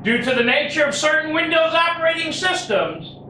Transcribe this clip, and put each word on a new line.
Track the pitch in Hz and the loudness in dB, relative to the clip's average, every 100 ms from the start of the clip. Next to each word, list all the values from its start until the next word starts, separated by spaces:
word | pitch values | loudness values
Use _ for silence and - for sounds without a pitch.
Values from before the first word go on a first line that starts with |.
Due | - 233 | 0 0
to | 254 | 0
the | 240 | 0
nature | 240 285 294 311 294 | 2 2 0 0 0
of | - | 2
certain | 302 311 311 | 2 2 0
Windows | 320 330 330 320 | -2 2 2 2
operating | 320 311 330 320 330 320 | 2 0 2 0 0 -4
systems | - 370 359 - 196 165 - - - | -2 -2 -2 -2 0 0 -4 -12 -16